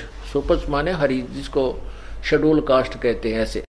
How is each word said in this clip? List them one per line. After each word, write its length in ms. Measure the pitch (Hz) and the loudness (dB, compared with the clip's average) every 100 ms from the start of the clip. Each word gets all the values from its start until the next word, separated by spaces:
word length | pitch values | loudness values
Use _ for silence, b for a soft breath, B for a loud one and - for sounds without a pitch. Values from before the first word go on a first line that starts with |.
| - - - | -12 -12 -4
सुपच 360 | 143 143 175 147 | -4 2 0 2
माने 220 | 143 156 | 0 0
हरि, 300 | 180 143 131 | 0 2 0
जिसको 600 | 123 131 139 143 131 - - B B B | -2 -8 -4 0 0 -2 -8 B B B
शेड्यूल 380 | - 143 151 156 | 0 4 6 4
कास्ट 360 | 151 131 127 - | 4 4 4 0
कहते 360 | 123 113 113 | 0 0 0
हैं 80 | 110 | 0
ऐसे। 220 | 110 110 - _ | -2 -2 -8 _